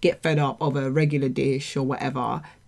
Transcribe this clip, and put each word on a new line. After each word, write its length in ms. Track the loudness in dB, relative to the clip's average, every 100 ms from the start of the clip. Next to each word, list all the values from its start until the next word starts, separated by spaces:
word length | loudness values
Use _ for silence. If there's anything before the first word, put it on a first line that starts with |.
get 220 | 0 2
fed 160 | 2 2
up 220 | 2 0
of 160 | -2 0
a 140 | 0
regular 380 | 2 2 2 0
dish 480 | 0 0 0 -2 -4
or 80 |
whatever, 580 | -2 -2 -4 -4 -4 -4 -8 -16